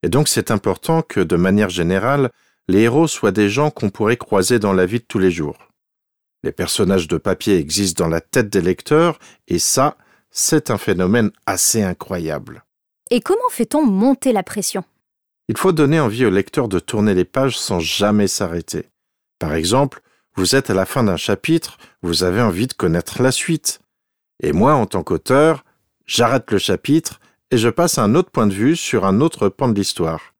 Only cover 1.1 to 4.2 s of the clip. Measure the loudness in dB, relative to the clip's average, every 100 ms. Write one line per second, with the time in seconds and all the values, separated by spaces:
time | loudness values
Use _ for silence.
1.1 | -2 0 2 2 2 2 0 0 0 0
2.1 | 0 0 -4 _ _ 0 2 4 4 0
3.1 | 0 0 2 0 2 -2 0 -6 -2 -2
4.1 | -2